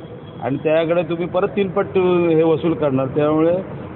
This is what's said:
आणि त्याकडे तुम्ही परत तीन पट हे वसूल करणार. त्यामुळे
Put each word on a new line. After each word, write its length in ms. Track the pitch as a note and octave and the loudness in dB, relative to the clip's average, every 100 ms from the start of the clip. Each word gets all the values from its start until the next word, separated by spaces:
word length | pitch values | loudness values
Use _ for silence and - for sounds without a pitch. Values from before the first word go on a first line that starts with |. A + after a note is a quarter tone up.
| - - - - | -16 -16 -16 -8
आणि 140 | A#2 C#3 | -4 -2
त्याकडे 400 | D#3 D#3+ E3 F3 | 0 2 2 0
तुम्ही 220 | E3 E3+ E3+ | 0 -4 -2
परत 220 | F3+ G3 | -2 -2
तीन 200 | G3+ F#3+ | 0 -2
पट 180 | G3 G3 F#3+ | -2 -2 2
हे 460 | F3+ F3 E3+ D#3 | 2 4 4 4
वसूल 300 | E3 D#3 E3+ | 4 2 0
करणार. 320 | D#3 D3+ C3 C3+ | 0 0 0 0
त्यामुळे 500 | D3+ D3 D#3 E3 F#3 F#3 - - | 0 2 2 2 2 -4 -12 -12